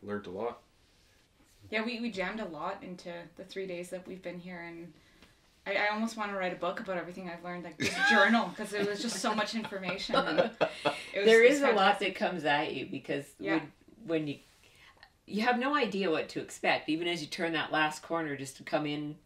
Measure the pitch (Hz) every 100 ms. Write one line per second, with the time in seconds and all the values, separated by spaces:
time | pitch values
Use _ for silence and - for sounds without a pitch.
0 | 101 104 101 92 117 113 _ _ _ _
1 | _ _ _ _ _ _ - 220 226 226
2 | 233 185 180 214 196 151 175 196 185 180
3 | 180 170 170 - 185 196 190 175 180 185
4 | 180 185 180 180 180 175 170 165 170 -
5 | _ - - _ _ _ 196 202 208 214
6 | 226 226 202 196 185 175 175 190 220 180
7 | 170 180 180 170 175 175 170 - - 762
8 | 762 - 294 233 185 - 208 208 202 202
9 | 233 - 233 214 208 226 208 190 185 190
10 | - 277 277 311 226 - - - 147 -
11 | - - 208 226 240 285 277 214 196 202
12 | 202 - 208 180 147 143 151 139 - 135
13 | - 143 139 - 196 160 147 - - -
14 | - 160 151 139 - _ - - - -
15 | - _ - 190 247 233 269 294 220 190
16 | 180 156 - 151 - - - 131 - 160
17 | 175 170 147 - 170 156 - 156 156 -
18 | - 165 156 139 135 - 143 156 151 147
19 | 147 151